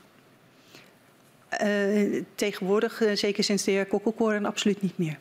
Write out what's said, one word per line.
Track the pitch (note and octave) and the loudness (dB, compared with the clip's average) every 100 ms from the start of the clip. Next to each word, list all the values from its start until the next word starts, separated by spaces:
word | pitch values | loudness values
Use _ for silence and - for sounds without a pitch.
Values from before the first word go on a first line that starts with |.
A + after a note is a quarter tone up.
| - - - - _ - - - - - _ _ - - - | -20 -20 -20 -20 _ -20 -20 -20 -20 -20 _ _ -20 -20 -8
Eh, | - G#3 G3+ G3 G#3 G3+ - F3+ - | -4 0 0 2 2 2 0 -6 -4
tegenwoordig, | G#3 G3 F#3 G3+ A3+ - | -4 -2 0 2 0 0
eh, | G#3+ G3+ | 0 2
zeker | G#3 G3+ | 0 0
sinds | G3+ G3 | 0 0
de | - | 2
heer | G3 F#3+ | 0 0
Kokkelkoren, | G#3 A#3 A3 A3 G#3 G3+ | 0 0 0 0 0 -2
absoluut | G#3 G#3+ F#3+ | 0 0 0
niet | F#3+ - | -2 -2
meer. | D#3+ D3 | -4 -4